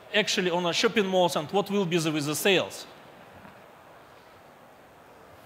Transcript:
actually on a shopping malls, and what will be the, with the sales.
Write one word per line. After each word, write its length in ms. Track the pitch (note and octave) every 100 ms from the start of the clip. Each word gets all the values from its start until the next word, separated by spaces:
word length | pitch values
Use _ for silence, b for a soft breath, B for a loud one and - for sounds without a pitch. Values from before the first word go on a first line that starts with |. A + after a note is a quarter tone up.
| -
actually 380 | G#3 G3+ - F3+
on 140 | E3+ F3
a 80 |
shopping 340 | E3 A3+ A3 F#3+
malls, 300 | F#3 F3 F3
and 120 | D3
what 200 | G3 G3
will 140 | G3+ F3+
be 120 | E3+
the, 140 | D#3+
with 140 | D3+ C#3+
the 100 | D3
sales. 500 | G#3 F3 G2 - - - - - - - - - - - - - - - - - - - - - - - - - - -